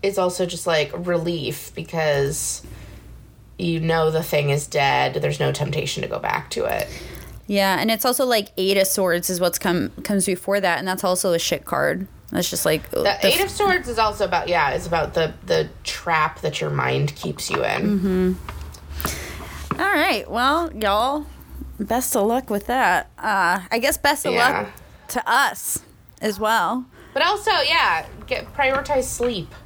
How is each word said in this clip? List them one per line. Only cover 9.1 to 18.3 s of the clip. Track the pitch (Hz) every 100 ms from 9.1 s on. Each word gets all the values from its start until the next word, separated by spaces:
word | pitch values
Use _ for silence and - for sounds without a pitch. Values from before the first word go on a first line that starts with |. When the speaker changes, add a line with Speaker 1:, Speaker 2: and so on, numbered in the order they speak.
| 175 170
Speaker 2:
is | 180
what's | 180 -
come, | 190 175 - -
comes | - 202 190
before | 180 - 202
that, | 190 160
and | 185
that's | 185
also | 190 180 196
a | 165
shit | - 147
card. | - 143 147 170 190 - -
That's | 180 175
just, | 175 -
like, | 156 -
Speaker 1:
The | -
Speaker 2:
the | 185 - 196
Speaker 1:
Eight | 320
Speaker 2:
f- | 381
Speaker 1:
of |
Swords | - 403 359 -
is | 226
also | 220 208 190
about, | 175 170
yeah, | 175 143
it's | 131 -
about | 165 143
the, | - 160 - -
the | 165 156 -
trap | - - - 160 156 -
that | 156 143
your | 156
mind | 143 131 131 143
keeps | - - 147 -
you | -
in. | - 52 208 202
Speaker 2:
Mm-hmm. | 190 185 185